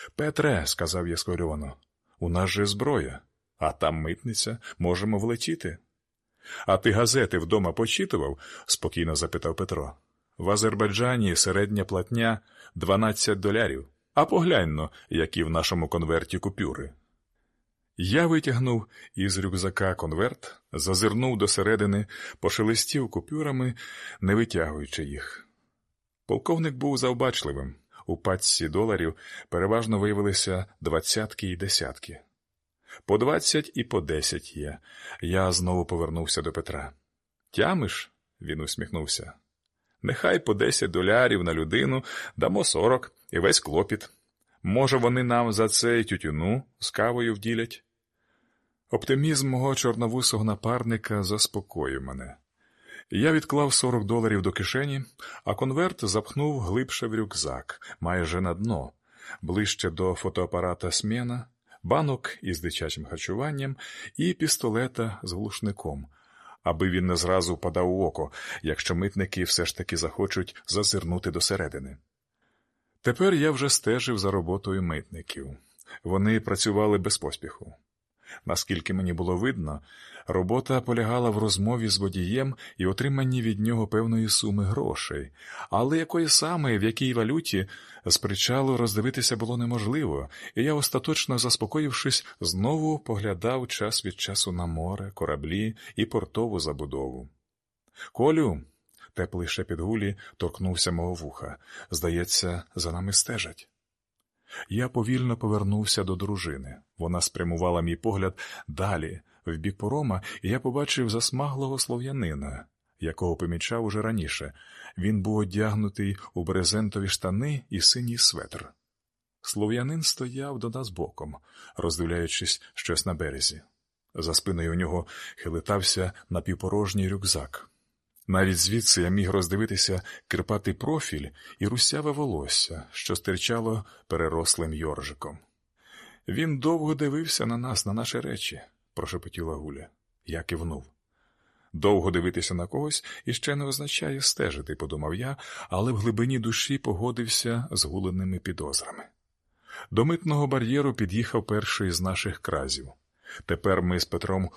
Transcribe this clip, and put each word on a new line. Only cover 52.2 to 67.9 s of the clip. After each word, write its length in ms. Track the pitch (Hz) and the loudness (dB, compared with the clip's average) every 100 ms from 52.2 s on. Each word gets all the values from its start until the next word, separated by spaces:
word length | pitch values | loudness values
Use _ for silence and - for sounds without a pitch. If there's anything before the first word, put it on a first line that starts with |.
| 65 - _ _ _ _ - - - | -12 -16 _ _ _ _ -20 -20 -4
Я 220 | 98 147 | 2 4
відклав 420 | 156 - 143 143 | 4 2 2 4
сорок 300 | - 127 120 | 4 4 2
доларів 380 | 101 117 110 101 | 2 2 4 4
до 100 | 92 | 2
кишені, 520 | - 92 127 143 139 - - - - | 0 -2 0 -2 -4 -6 -12 -16 -6
а 100 | - | -4
конверт 500 | - 131 135 180 - | 0 0 2 0 0
запхнув 540 | 104 107 - 139 151 139 | 0 0 0 -2 -2 0
глибше 480 | 90 110 131 - 113 | 0 0 0 -4 -2
в 80 | |
рюкзак, 800 | 110 104 76 73 64 - - - - | -2 -2 -4 -4 -6 -10 -16 -18 -4
майже 420 | 85 92 82 90 | 0 0 0 0
на 120 | 92 | 0
дно, 380 | 85 110 85 64 - _ - - - | 0 -2 -2 -4 -14 _ -20 -16 -10
ближче 480 | 78 92 104 - 90 | -2 0 0 0 -2
до 240 | 82 92 | 0 0
фотоапарата 800 | 87 92 92 87 87 90 87 90 | 0 -2 -2 -2 0 -2 -2 -2
Смена, 540 | - 107 117 123 123 - _ _ - | -2 -2 -2 -4 -6 -10 _ _ -8
банок 540 | 82 139 147 127 - - | 0 2 2 -2 -6 -8
із 200 | 95 80 | -6 -4
дитячим 440 | 85 - 78 78 | -4 -4 -4 -6
харчуванням 720 | 76 85 - 101 147 139 135 135 - - - - | -8 -8 -4 -4 -4 -4 -6 -8 -12 -14 -10 -2
і 160 | 170 | 0
пістолета 880 | - 156 - 120 110 127 123 113 95 | 0 0 0 2 0 0 -2 -4 -6
з 80 | 95 | -6
глушником, 760 | 90 104 - 107 98 80 69 69 _ _ - - - | -6 -6 -4 -4 -4 -6 -8 -12 _ _ -20 -20 -4
аби 260 | 87 80 92 | -2 2 2
він 160 | 90 | 2
не 100 | 90 | 2
зразу 400 | 85 87 95 90 | 2 4 2 2
впадав 360 | 85 90 85 90 | -2 -2 0 2